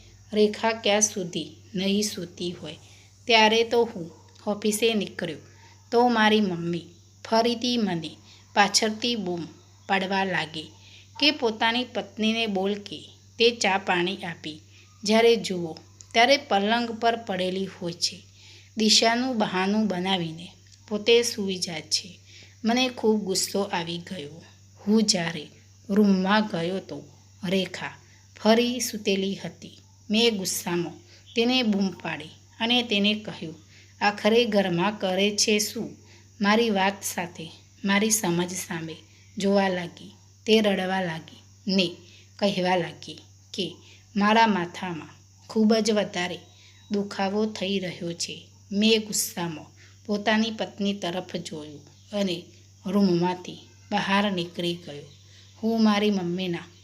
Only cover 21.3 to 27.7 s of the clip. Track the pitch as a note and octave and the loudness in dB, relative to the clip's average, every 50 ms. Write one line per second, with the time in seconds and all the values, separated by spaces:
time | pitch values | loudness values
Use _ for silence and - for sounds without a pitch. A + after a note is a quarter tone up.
21.3 | - A3 G3 F#3+ F#3 F#3 F3 F3+ E3 D#3 - - - - - F#3 - - - - | -2 -4 -4 -4 -4 -4 -6 -8 -8 -10 -6 -4 -4 -4 -4 -6 -14 -20 -20 -20
22.3 | - - - - - - - A3 A#3+ B3+ C4 B3+ B3 - - A3 A3 G#3+ F#3 F#3 | -20 -20 -20 -20 -14 -6 -2 0 2 2 0 0 -2 0 0 2 2 2 0 -2
23.3 | F#3+ - - - - G3 G3 G3 G3+ F3 E3+ E3 E3+ F3 E3+ - F#3+ D3+ C#3+ D3 | -2 -2 -2 -2 -2 -2 -2 -2 -4 -4 -4 -6 -8 -10 -10 -10 -12 -12 -12 -12
24.3 | D#3 E3 - - - - - - - - - G3+ G#3+ A3+ G#3+ G#3 G#3 F3 E3 E3 | -14 -18 -20 -20 -20 -20 -20 -20 -20 -8 0 2 4 4 4 4 2 0 -2 -4
25.3 | E3 D#3 D3 - - - - - - - - - G3 G#3+ G#3+ G3 F#3+ F#3 F#3 F#3 | -6 -8 -10 -14 -18 -20 -20 -20 -20 -16 -8 0 2 4 4 4 4 4 2 2
26.3 | G#3 A3 G#3+ - - E3 E3 F3 G3 F#3+ - - D3 C#3+ - - - - - - | 2 2 2 0 -2 -4 -4 -4 -4 -6 -8 -10 -12 -14 -14 -16 -20 -20 -20 -20
27.3 | - - - F3 F#3+ F#3+ F3+ - | -16 -10 -4 -2 0 0 0 -2